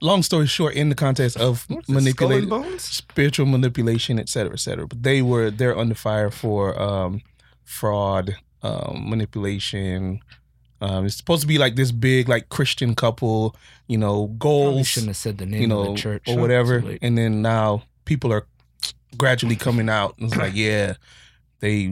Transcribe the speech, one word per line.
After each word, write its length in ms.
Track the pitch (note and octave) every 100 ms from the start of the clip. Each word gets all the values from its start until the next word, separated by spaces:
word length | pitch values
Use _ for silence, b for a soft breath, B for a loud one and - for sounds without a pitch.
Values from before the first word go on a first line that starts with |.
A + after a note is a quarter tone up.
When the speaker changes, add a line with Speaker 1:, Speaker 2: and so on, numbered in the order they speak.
Speaker 1:
long 220 | D#3 G3
story 240 | - E3 C#3+
short, 280 | - D#3 C#3
in 120 | D3+
the 60 | C#3
context 400 | C#3 C3+ B2 -
of 280 | B2+ A#2 -
Speaker 2:
What 120 | E4+
is 60 | -
this, 260 | C3+ C3+
Skull 180 | B2+ B2+
and 140 | C3 F#3+
Speaker 1:
manipulate-, 40 |
Speaker 2:
Bones? 340 | A3 E4 F#4
Speaker 1:
spiritual 600 | - - - - D3 D3 C3+
manipulation, 720 | B2+ B2+ A#2+ A#2 A2+ - A2+
et 120 | -
cetera, 240 | B2 G2
et 60 | -
cetera. 260 | - E2 A#2+
But 160 | A#2+
they 180 | B2+ C3+
were, 300 | B2 A#2+ A2
they're 260 | G#2+ B2 F2+
under 180 | A2+ G#2+
fire 340 | A2 G#2+ G#2
for, 500 | - A2+ G#2 G2 -
um, 400 | G2+ G2 F2+ G2 b b b b -
fraud, 720 | - A2 G#2 G2 F#2+ F#2 G2 _ _
um, 460 | G#2 G2 - - G2+
manipulation. 1080 | A2 G#2 G#2+ G2+ G2+ - G2+ G2 F#2 F#2+ F#2+ - b _ _ _ _
Um, 240 | G2 F#2+ G2
it's 100 | -
supposed 260 | - E3
to 60 | D3
be, 100 | D3+
like, 180 | C3 A#2+
this 160 | B2+
big, 360 | A#2+ C3 C3 B2
like, 220 | A#2 -
Christian 460 | - C3 - A#2+ A2
couple, 600 | A#2 A#2 A#2 A2 A2 b b b -
you 100 | A2+
know, 280 | G#2 G#2 G#2
Speaker 2:
Probably 100 | A2+
Speaker 1:
goals, 480 | D3 C#3+ C#3+ C3+ C3
Speaker 2:
shouldn't 220 | B2 G#2+
have 80 | F#2+
said 200 | A2+ G2
the 80 | F#2
name 160 | G#2+
Speaker 1:
you 40 | A2+
Speaker 2:
of 40 | G#2 G2+
Speaker 1:
know, 80 |
Speaker 2:
the 60 | G2+
church. 240 | G#2+ G#2 -
Speaker 1:
or 120 | A#2+
Speaker 2:
Oh, 20 |
Speaker 1:
whatever. 400 | A#2+ B2 A#2+ A#2+
Speaker 2:
too 60 | G#2+
late. 120 | G2
Speaker 1:
And 160 | A#2+ A#2
then 240 | A2+ G#2+
now 420 | A2+ A2+ G#2+ G#2 - _ -
people 280 | C#3+ B2
are 140 | G#2+ - _ _ _ - - _ A#2+
gradually 380 | C3+ B2 A#2 A2+
coming 340 | C3 A#2+ A2
out. 260 | G#2+ G2 -
And 100 | A2+
it's 100 | G#2+
like, 160 | G2 G2+
Speaker 2:
<clears throat> 120 | G#2+
Speaker 1:
"Yeah, 280 | G#2+ G2 - b b b b _ _
they 280 | G#2+ G#2 F#2+